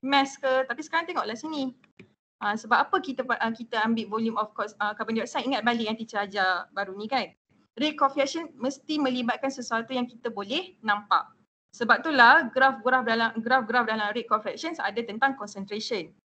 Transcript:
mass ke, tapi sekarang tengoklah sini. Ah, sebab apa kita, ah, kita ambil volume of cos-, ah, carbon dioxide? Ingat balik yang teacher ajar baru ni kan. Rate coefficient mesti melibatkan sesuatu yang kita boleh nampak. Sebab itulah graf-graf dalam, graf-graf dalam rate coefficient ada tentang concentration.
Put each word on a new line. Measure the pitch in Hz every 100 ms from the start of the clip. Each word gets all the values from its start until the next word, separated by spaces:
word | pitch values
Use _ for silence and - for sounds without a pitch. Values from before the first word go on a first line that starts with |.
mass | 262 277 269 -
ke, | 269 262
tapi | 262 -
sekarang | 302 330
tengoklah | 339 330 208 226
sini. | 311 302 262 - _ _ - _ _ _
Ah, | 208 214
sebab | 220 233 285
apa | 381
kita, | 370 262 254 233
ah, | 226
kita | 226 226 226
ambil | 220 226 202
volume | 214 226 220
of | 214 -
cos-, | 214 -
ah, | 208 208
carbon | 214 226
dioxide? | 233 302
Ingat | 240 254
balik | 226 233 214
yang | 226
teacher | 220 208
ajar | 202 196 185 180 -
baru | 190 190 196
ni |
kan. | 214 262 185 _ _ _ _ -
Rate | 302 302
coefficient | 277 285 277 330 330 -
mesti | 247 277 - 302
melibatkan | 269 247 240 220 269
sesuatu | 269 240 226 226
yang | 262 247
kita | - 240
boleh | 196 202 285 370 _
nampak. | 220 208 208 - - _ _ _ _ -
Sebab | 226 -
itulah | 320 285 233 302 247
graf-graf | 262 269 226 220 254
dalam, | 226 226 226 226
graf-graf | 226 262 220 247
dalam | 226 220 208 220
rate |
coefficient | 220 220 214 226 320 330
ada | 196 208
tentang | 226 214 269 269
concentration. | 208 202 196 208 220 214 160 _